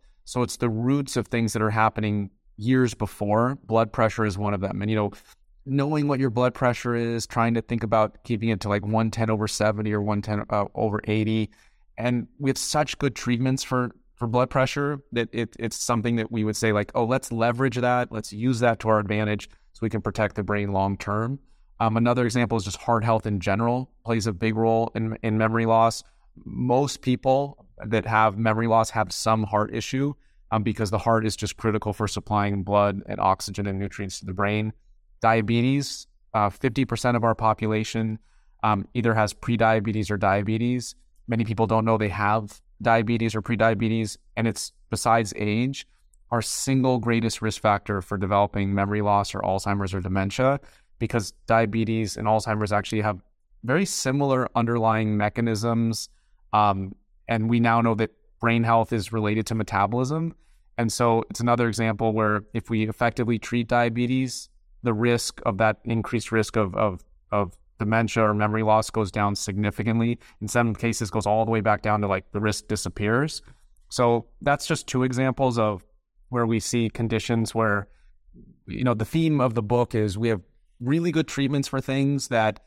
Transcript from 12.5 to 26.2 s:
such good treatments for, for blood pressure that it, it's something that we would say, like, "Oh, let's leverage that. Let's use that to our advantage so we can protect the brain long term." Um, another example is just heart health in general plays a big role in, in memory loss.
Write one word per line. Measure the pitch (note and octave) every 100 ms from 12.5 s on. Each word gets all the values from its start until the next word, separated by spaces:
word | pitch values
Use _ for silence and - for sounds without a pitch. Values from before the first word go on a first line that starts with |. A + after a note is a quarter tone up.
| B2+
such | - D3+ D3+ -
good | C#3+ -
treatments | - A#2 C3 C3
for, | - B2+ B2 - _ -
for | A#2+
blood | B2 B2+
pressure | C#3 C3 - C#3+ C#3+ -
that | A#2+ A2+
it, | A2+ A2+ -
it's | A#2 -
something | - A#2 A#2 A#2
that | A2
we | A#2 G#2+
would | G#2+
say, | A2+
like, | G#2 G2+ B2
"Oh, |
let's | A2+ C3 -
leverage | A#2 A#2 A#2 C3+ A#2
that. | B2 B2 B2
Let's | A2 -
use | G#2 A#2+ A#2
that | A#2+ A2+
to | A2
our | G#2+
advantage | G2+ G#2+ G#2+ G#2 - - _
so | -
we | A2+
can | G#2+
protect | G#2+ G2+ G#2+ -
the |
brain | G2 G#2 G2+
long | G2 G2 G2
term." | - G#2 A#2 C#3 - _ _ -
Um, | A2+ A2+
another | A#2+ B2
example | A#2+ B2 A#2 A2+
is |
just | F#2+ -
heart | - A#2
health | A2+ A2+ A2
in | G2+
general | F#2 G2 A#2 B2 C3 _ -
plays | A2+ G#2+
a |
big | F#2 A2+ A2
role | A2+ A2+ A2+ -
in, | A2+ A2+
in | A2+ G#2+
memory | A2 A2+ A2+
loss. | A2+ A2+ - - _